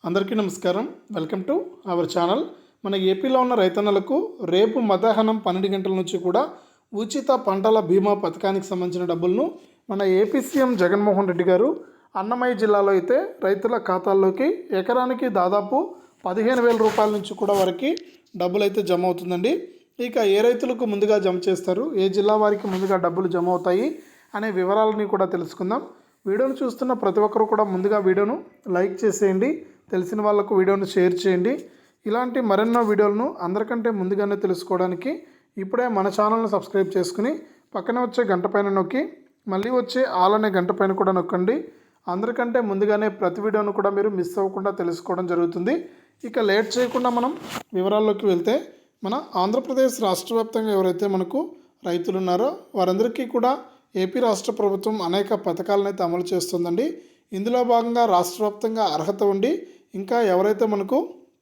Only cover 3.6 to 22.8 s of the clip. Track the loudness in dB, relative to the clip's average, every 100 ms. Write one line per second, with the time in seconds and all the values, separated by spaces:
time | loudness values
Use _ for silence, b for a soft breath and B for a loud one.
3.6 | 2 2 0 0 0 -2 -2 -6 0 2
4.6 | 2 2 2 2 4 4 2 0 -2 -2
5.6 | -2 -2 -2 -2 -2 -2 0 0 0 B
6.6 | B B B -8 -6 -6 0 0 2 0
7.6 | 2 2 4 2 2 0 -2 -2 -2 -2
8.6 | -4 -4 -4 -4 -4 -2 0 0 -2 -4
9.6 | B B -10 -2 2 2 2 0 -2 0
10.6 | 0 2 2 2 2 2 0 0 2 4
11.6 | 4 0 B B B -8 -4 -2 0 0
12.6 | 2 4 4 2 2 0 0 -4 -2 0
13.6 | 0 -2 -2 -2 2 2 2 2 0 -2
14.6 | -4 -4 0 0 0 -2 -2 0 2 0
15.6 | 0 -2 -2 B B B -6 -2 0 2
16.6 | 2 4 2 2 0 0 -6 -6 0 2
17.6 | 2 0 -4 -4 B B B -4 -2 0
18.6 | 0 0 0 2 2 -2 -4 -2 0 -2
19.6 | -4 B B -8 -4 0 2 4 4 2
20.6 | -2 -2 -2 0 2 4 2 0 0 -2
21.6 | 0 -2 -2 0 0 2 2 4 2 0
22.6 | -2 -2